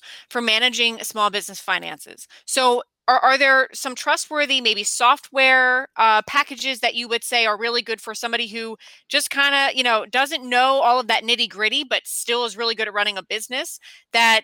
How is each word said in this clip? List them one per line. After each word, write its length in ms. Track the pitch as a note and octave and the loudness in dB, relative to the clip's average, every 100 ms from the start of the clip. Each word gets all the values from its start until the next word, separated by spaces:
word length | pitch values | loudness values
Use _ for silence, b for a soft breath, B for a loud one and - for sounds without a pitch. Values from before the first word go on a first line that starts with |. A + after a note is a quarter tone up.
| B B B | B B B
for 120 | B3 | -4
managing 580 | A#3 A3 B3 A3+ A#3 A3+ | 0 0 0 0 -2 -2
small 260 | A3 A3+ G#3 | -8 -2 0
business 300 | G3+ G3 G3 | -2 -6 -10
finances?" 680 | - F3+ E3+ - - - - B - | -6 -6 -6 -14 -18 -20 -20 B -4
So 380 | - B3+ A#3+ - _ - | 0 2 2 -2 _ 2
are, 120 | B3+ | 4
are 180 | B3 C4 | 4 4
there 300 | C4+ C4+ C4 | 6 4 2
some 220 | - - - | -4 -10 -6
trustworthy, 680 | - D#4 - D4+ D4 C4+ | -2 -2 -2 -4 -2 0
maybe 220 | A#3+ G#3 | 0 -2
software, 1040 | G#3 - B3 C#4 - C4 C4 C4 B3+ B3+ C4+ - | -4 2 2 2 0 0 4 6 4 2 -2 0
uh, 240 | A3+ G#3+ G#3+ | 2 2 2
packages 520 | C#4+ C#4+ B3+ C4 C4 | -2 -2 -4 -6 -2
that 120 | A#3+ | -2
you 140 | A#3+ A#3+ | -2 -4
would 160 | A#3 | -4
say 240 | - A#3+ A3+ | -2 0 0
are 100 | G#3 | 0
really 240 | A#3 A#3 | -2 -4
good 180 | A3+ A3 | -4 -8
for 140 | - | -8
somebody 340 | G#3+ A#3 A#3 A#3 | -10 -6 -4 -6
who 300 | A3+ A3+ A3 B B _ | -8 -10 -12 B B _
just 240 | C#4 - | -4 -2
kinda, 400 | C#4 C#4+ C#4 C#4 | 0 0 2 0
you 80 | C4 | 0
know, 240 | B3 A3 G3+ | 0 0 0
doesn't 420 | B3 C#4 D#4 B3+ | -2 -2 -4 -2
know 320 | B3 C4 C4+ | 2 2 4
all 180 | A#3+ B3 | 4 2
of 80 | A3+ | 2
that 160 | A3 | -2
nitty-gritty, 640 | A3 A#3 A#3 F#3 G#3+ C4 C4+ | 0 -2 -2 -2 -2 -2 -2
but 200 | A3+ - | -6 -6
still 400 | - - A#3+ A#3+ | -8 -4 -2 -4
is 100 | G3 | -4
really 200 | A#3 A3+ | -4 -4
good 120 | G#3+ | -4
at 60 | |
running 240 | G3+ G#3 G3 | -2 -2 -4
a 60 | |
business, 560 | F3+ G#3 - B3+ E4+ - B B _ | -8 -8 -6 -8 -8 -12 B B _
that, 280 | A#3 A#3 A3 | 2 4 4